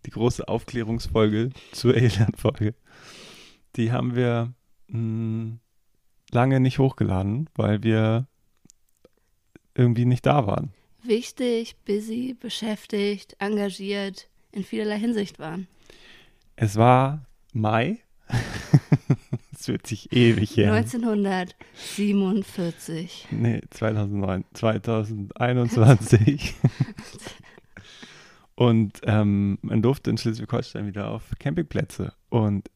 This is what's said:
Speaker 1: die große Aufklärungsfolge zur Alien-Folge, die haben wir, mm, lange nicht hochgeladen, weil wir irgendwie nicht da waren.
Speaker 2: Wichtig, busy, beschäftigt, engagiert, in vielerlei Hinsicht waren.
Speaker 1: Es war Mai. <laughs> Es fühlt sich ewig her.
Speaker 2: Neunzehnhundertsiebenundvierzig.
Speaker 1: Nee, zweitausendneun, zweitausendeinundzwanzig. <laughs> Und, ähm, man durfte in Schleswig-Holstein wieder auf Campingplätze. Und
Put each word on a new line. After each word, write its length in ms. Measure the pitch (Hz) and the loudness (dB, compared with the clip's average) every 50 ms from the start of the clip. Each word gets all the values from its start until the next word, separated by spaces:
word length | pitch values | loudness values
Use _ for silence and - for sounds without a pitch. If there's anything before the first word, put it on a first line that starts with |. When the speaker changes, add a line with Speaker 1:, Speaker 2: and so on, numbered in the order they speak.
| - | -16
Speaker 1:
die 40 | - | -12
große 360 | - 104 113 123 120 - - | -4 0 0 0 0 -2 -6
Aufklärungsfolge 1040 | - 101 113 - - - 120 113 107 117 113 - - - 110 110 107 104 107 117 127 131 - - - | -4 -4 -4 -4 -6 -6 -6 -4 -4 -6 -6 -6 -2 2 4 4 4 4 2 0 -2 -4 -10 -20 -18
zur 220 | - - - 120 120 | -14 0 2 4 4
Alien-Folge, 800 | 113 127 120 92 98 113 98 - - - 110 - - 107 107 - _ _ _ - - - - - - - - - - - - _ _ _ _ - | 6 4 4 4 2 0 0 0 -2 -2 -2 0 0 -2 -2 -2 _ _ _ -20 -20 -20 -20 -20 -20 -20 -20 -20 -20 -20 -20 _ _ _ _ -4
die 140 | - 117 113 123 | -2 -2 0 0
haben 200 | 123 123 123 120 | -2 -2 -2 -2
wir, 360 | 123 127 120 117 117 117 120 123 _ _ _ _ _ - | 0 0 0 0 0 -2 -4 -8 _ _ _ _ _ -16
mm, 640 | _ 120 113 113 110 110 113 113 113 110 113 113 113 117 113 _ _ _ _ _ _ _ _ _ _ _ _ _ _ | _ -6 -4 -4 -2 -4 -4 -4 -4 -4 -4 -6 -8 -10 -14 _ _ _ _ _ _ _ _ _ _ _ _ _ _
lange 280 | - 120 123 135 135 131 | 0 2 4 4 4 4
nicht 200 | 127 131 - - | 4 2 4 2
hochgeladen, 680 | 135 135 - - 107 101 95 92 98 98 107 131 160 - _ | 2 2 2 0 -2 0 0 0 0 -2 -4 -4 -6 -8 _
weil 260 | - 107 104 107 104 104 | -2 0 0 0 0 2
wir 440 | 113 110 110 110 110 110 117 131 _ _ _ _ _ _ _ _ _ - _ _ _ _ _ _ - _ _ _ _ _ _ _ _ _ - _ _ _ | 2 2 2 2 2 0 -2 -4 _ _ _ _ _ _ _ _ _ -20 _ _ _ _ _ _ -20 _ _ _ _ _ _ _ _ _ -20 _ _ _
irgendwie 300 | - 123 120 117 120 120 | 2 4 4 4 2 2
nicht 200 | 123 123 123 - | 2 2 2 2
da 200 | 135 143 147 117 | 2 2 2 2
waren. 260 | 95 - - - - - _ _ _ _ _ - | 0 -2 -2 -4 -8 -12 _ _ _ _ _ -2
Speaker 2:
Wichtig, 760 | 247 214 233 254 - - - 254 247 233 226 233 - - _ _ | -2 -2 -2 -2 -8 -8 -4 -2 -2 -2 -2 -4 -8 -14 _ _
busy, 500 | - 202 208 214 220 220 240 254 254 247 | -4 -4 -4 -4 -6 -8 -6 -6 -8 -10
beschäftigt, 1000 | _ - 226 - - 220 226 214 - - - - 202 202 202 208 190 - _ - _ | _ -12 -12 -10 -8 -6 -6 -6 -8 -8 -6 -4 -2 -2 -2 -4 -6 -10 _ -12 _
engagiert, 920 | 196 202 214 208 202 202 185 - 196 196 202 202 196 196 190 - - _ _ _ _ _ | -4 -2 -2 -2 -2 -4 -6 -8 -8 -6 -6 -4 -6 -8 -10 -14 -20 _ _ _ _ _
in 140 | - 202 185 | -10 -10 -8
vielerlei 340 | - - 220 214 214 208 208 | -6 -6 -4 -4 -4 -4 -2
Hinsicht 400 | 214 240 233 214 196 - - - | -2 -2 -2 -2 -4 -6 -10 -14
waren. 280 | 143 156 160 185 185 _ _ _ _ _ - - - - - - _ _ _ _ _ _ _ | -12 -10 -10 -10 -12 _ _ _ _ _ -20 -20 -20 -20 -20 -20 _ _ _ _ _ _ _
Speaker 1:
Es 180 | - 117 104 101 | -4 -4 -2 2
war 500 | 107 113 123 127 127 131 135 147 156 139 _ _ _ _ _ - | 4 6 6 6 6 4 0 -4 -8 -12 _ _ _ _ _ -4
Mai. 460 | 110 107 107 110 110 123 160 220 - _ _ _ _ _ | -2 0 0 0 0 0 -2 -4 -8 _ _ _ _ _
<laughs> 80 | - - 120 - - - - - - - - - - - - _ - 135 - - _ - - - _ - - | -6 -6 -4 -4 -6 -10 -12 0 2 2 2 4 2 0 0 _ -2 -2 -2 -2 _ -10 -10 -10 _ -20 -12
Es 60 | - | -6
fühlt 220 | - 120 113 - | -6 -6 -6 -6
sich 260 | - 113 - - - - | -8 -10 -10 -8 0 4
ewig 420 | 127 120 117 113 110 104 - - | 6 6 6 6 4 0 -2 0
her. 160 | 123 - 208 | 2 2 4
Speaker 2:
Neunzehnhundertsiebenundvierzig. 2500 | 214 220 240 113 - 240 233 226 214 208 202 196 190 185 180 180 - _ - - _ - - - - - 208 208 202 202 196 185 202 208 190 - - - 175 170 160 - - - 165 160 175 175 - - - - | 4 2 0 -2 -4 -4 -2 0 0 0 0 0 -2 -4 -4 -8 -12 _ -20 -20 _ -18 -16 -12 -6 -2 0 0 2 2 2 2 0 -2 -2 -6 -8 -6 -6 -6 -6 -8 -12 -10 -10 -10 -10 -12 -14 -20 -12 -10
Speaker 1:
Nee, 300 | - 110 117 117 110 - - - | -4 -2 0 0 0 -2 -6 -12
zweitausendneun, 760 | - - 110 110 110 107 104 98 101 101 98 95 92 95 90 _ _ | -8 -4 -4 -2 -2 -2 -4 -2 -4 -4 -2 -2 -4 -4 -6 _ _
zweitausendeinundzwanzig. 2000 | - - 110 110 107 - 120 113 110 104 104 113 104 101 101 - - 123 123 127 123 120 117 - 120 110 135 131 104 - - - 104 107 120 139 143 - - - - - 127 - - 123 - 208 - - - - - - - - - - - - | -2 0 0 0 0 -2 -2 -2 -2 -2 -4 -8 -10 -10 -12 -6 -4 -2 0 2 0 0 0 4 6 8 8 8 8 6 4 4 6 6 4 2 0 -6 -10 -4 0 0 0 2 0 -4 -4 -4 -18 -18 -18 -20 -18 -18 -18 -20 -20 -20 -20 -20
<laughs> 960 | - _ _ - - - - - - - - - - - - - _ _ _ _ | -20 _ _ -20 -20 -20 -20 -20 -20 -20 -20 -20 -20 -20 -20 -20 _ _ _ _
Und, 460 | - 123 120 113 110 110 101 - - - | 2 4 6 6 4 2 0 -4 -6 -2
ähm, 520 | 117 104 107 107 104 101 101 101 98 95 - - | 0 2 2 4 2 2 2 2 0 -2 -4 -4
man 180 | 107 117 113 | -2 0 2
durfte 300 | 107 123 139 - - - | 2 2 0 0 -2 -4
in 80 | 113 117 | -4 -2
Schleswig-Holstein 680 | - 120 110 117 110 - - 120 120 - - 107 104 | -2 -4 -4 -4 -6 -4 -4 -4 -4 -6 -10 -10 -10
wieder 240 | 101 95 101 101 110 | -8 -8 -8 -8 -8
auf 140 | 110 110 - - - - | -8 -10 -10 -12 -12 -8
Campingplätze. 760 | - 139 156 175 156 - - - 147 - - - 120 - _ _ _ _ | -6 -6 -4 -4 -6 -4 -4 -6 -6 -6 -8 -10 -10 -10 _ _ _ _
Und 400 | - 117 107 107 101 98 - - _ | -2 0 0 0 0 -2 -6 -10 _